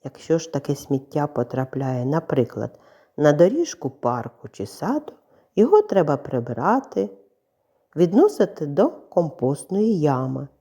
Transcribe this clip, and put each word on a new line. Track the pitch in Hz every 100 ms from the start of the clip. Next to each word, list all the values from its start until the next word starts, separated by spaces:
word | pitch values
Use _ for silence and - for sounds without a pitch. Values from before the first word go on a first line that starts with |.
Якщо | 139 - - 165
ж | 160
таке | 139 - 143
сміття | - 135 - 151 143
потрапляє, | - 120 127 135 131 135 127 123
наприклад, | 160 - 135 117 - 110 - _ _ _ -
на | 147
доріжку | 147 175 285 339 - 135
парку | - 123 120 120 _ 113
чи | - 101
саду, | - 170 294 294 - _ _ _ -
його | 233 427
треба | 415 196 156 139
прибирати, | - 127 120 120 151 247 262 - 202 - _ _ _ _ _ _ _ 147
відносити | 170 196 415 - 202 - 147
до | 143 262
компостної | - - - 165 - 123 143 - 190 220 196
ями. | 147 131 131 131 139 _